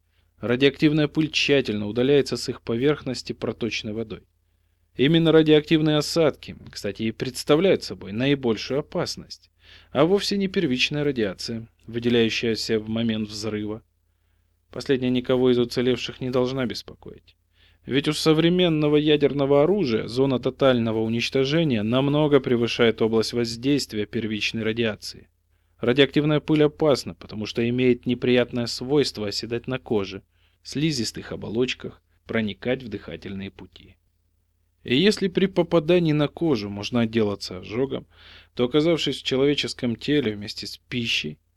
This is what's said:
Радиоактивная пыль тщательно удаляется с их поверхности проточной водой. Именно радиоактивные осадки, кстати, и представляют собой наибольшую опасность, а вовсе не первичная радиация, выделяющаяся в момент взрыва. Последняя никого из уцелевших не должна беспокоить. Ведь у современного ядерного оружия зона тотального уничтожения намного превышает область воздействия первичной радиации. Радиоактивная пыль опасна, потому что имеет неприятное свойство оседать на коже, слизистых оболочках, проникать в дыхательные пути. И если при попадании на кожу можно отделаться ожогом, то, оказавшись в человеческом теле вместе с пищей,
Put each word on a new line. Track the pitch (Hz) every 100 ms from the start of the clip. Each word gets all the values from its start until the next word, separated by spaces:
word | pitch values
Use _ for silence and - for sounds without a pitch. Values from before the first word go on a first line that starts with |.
| _ _ _ -
Радиоактивная | 107 127 139 - 156 156 147
пыль | 160 156
тщательно | - - 139 127 104 104
удаляется | 113 127 143 127 120
с | -
их | -
поверхности | - 117 139 143 139 117 -
проточной | 117 117 113 113 - 110
водой. | 107 110 - _ _ _ _ _ _ _ -
Именно | 139 165 165
радиоактивные | 160 151 151 147 160 156 151
осадки, | 147 170 151 - - - -
кстати, | - 104 98
и | 113
представляют | 110 131 - - 151 190 143
собой | - 92 95
наибольшую | 107 135 139 120 107 - 135
опасность, | - 180 127 - 78 - _ _ _ - _
а | 123
вовсе | 165 202 - 202
не | 190
первичная | 196 160 127 - 147 147
радиация, | 127 104 90 - 113 113 _ -
выделяющаяся | 117 120 120 113 - 117 110 - 110
в | 110
момент | 110 117 110 104
взрыва. | 107 107 107 104 107 _ _ _ _ _ _ _ _ _
Последняя | - 127 131 127
никого | 123 123 127 127
из | 123
уцелевших | 120 - 123 120 - -
не | 127
должна | 131 127 135 120
беспокоить. | - - - - - _ _ _ _ _ _ -
Ведь | 127 156
у |
современного | 151 160 156 165 180 180 156 147 151
ядерного | 151 151 139 143 135 143
оружия | 151 208 139 214 -
зона | 120 139 127
тотального | 131 - 139 123 113 110
уничтожения | 113 117 - 135 135 160 160 113
намного | 107 127 139 147 151 143
превышает | 131 117 117 - 117 110
область | 113 110 107
воздействия | 120 117 113 131 143 - 107 104
первичной | 113 107 107 - 113
радиации. | 110 113 113 101 - - - _ _ _ _ -
Радиоактивная | 113 135 135 151 151 151
пыль | - 151
опасна, | 147 - 156 123 -
потому | 82 - 104 104
что | - 117
имеет | 123 127 123 127
неприятное | 120 123 123 120 123 117
свойство | - 127 147 127 - 101
оседать | - 110 120 127
на | 131
коже, | - 107 98 98 _ _ _ _
слизистых | - 135 160 135 110 - -
оболочках, | 87 101 110 127 - - - _ _ -
проникать | - 107 95 120 135
в | 120
дыхательные | 101 - 82 98 98 98
пути. | - 92 - - _ _ _ _ _ _ _ _ _
И | - 127
если | 196 208 190
при | 185 190
попадании | 180 170 170 156 180 165
на | 151 143
кожу | - 170 117 101
можно | 101 104 120
отделаться | 113 113 104 101 - 92
ожогом, | 95 110 135 127 - _ - - _
то, | - 123
оказавшись | 151 160 160 151 127
в |
человеческом | - 131 143 143 120 - 123 110
теле | - 147 113 104
вместе | 104 - 101
с | -
пищей, | - 123 117 - - - _